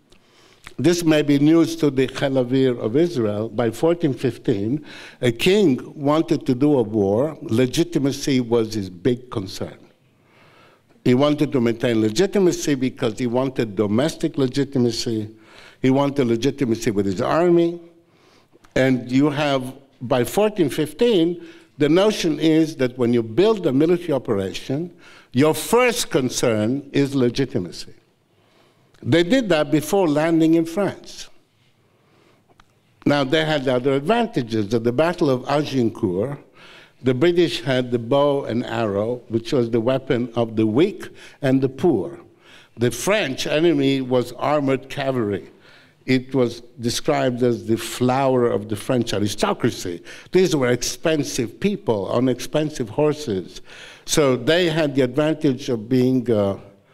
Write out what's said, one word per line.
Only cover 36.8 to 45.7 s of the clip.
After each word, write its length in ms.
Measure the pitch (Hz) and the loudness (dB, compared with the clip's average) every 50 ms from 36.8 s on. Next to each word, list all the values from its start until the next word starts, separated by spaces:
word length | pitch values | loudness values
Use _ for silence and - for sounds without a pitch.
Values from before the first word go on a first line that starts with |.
| - - _ _ - | -20 -20 _ _ -2
the 120 | 123 127 | -2 0
British 480 | 123 151 175 175 175 175 147 - - - | 2 2 2 4 4 2 2 0 -4 -2
had 280 | 139 131 127 127 123 | 0 0 0 0 0
the 80 | 120 120 | -2 -4
bow 460 | 113 113 139 139 143 147 143 139 135 | -2 0 2 2 4 2 2 0 -2
and 220 | - 113 120 123 | -2 -4 -4 -4
arrow, 560 | 113 113 117 117 107 98 98 107 113 123 123 - - | -4 -4 -2 -2 0 0 -2 -2 -2 -4 -6 -8 -4
which 260 | 107 113 - - - | -4 -4 -2 0 0
was 160 | 131 120 113 | 0 0 2
the 100 | 117 120 | 0 0
weapon 500 | 113 120 131 135 135 - 143 113 120 123 - | 0 0 -2 -2 -2 -2 -2 -2 -2 -4 -2
of 180 | 120 117 113 110 | -2 -2 -2 0
the 100 | 107 110 | 0 0
weak 420 | 110 107 127 170 208 196 - - - - - - - - _ | 2 2 2 2 2 0 -6 -14 -16 -16 -20 -20 -20 -16 _
and 220 | - 131 131 135 131 | -2 0 2 2 0
the 80 | 131 | -2
poor. 500 | 135 - - 180 143 101 85 80 - - - - _ _ _ - - - - _ _ | -4 0 0 2 2 2 -2 -6 -10 -16 -20 -20 _ _ _ -20 -20 -20 -20 _ _
The 140 | - 113 123 | -2 -2 -2
French 560 | 113 - - 175 202 220 180 139 131 - - | -2 -2 -2 0 0 0 0 -2 -4 -6 -4
enemy 560 | 165 147 151 165 175 160 143 139 135 139 135 131 | -2 0 2 2 4 2 4 2 2 2 0 -2
was 300 | 123 127 127 120 120 - | 0 0 0 0 -2 -6
armored 580 | - - 135 147 151 139 135 135 131 - - | -4 -2 0 0 0 2 0 0 -2 -4 -8
cavalry. 580 | - - 139 135 135 127 113 104 - 90 - - - - _ - | -8 -6 -4 -2 -2 -2 -2 -2 -2 -4 -6 -10 -20 -20 _ -20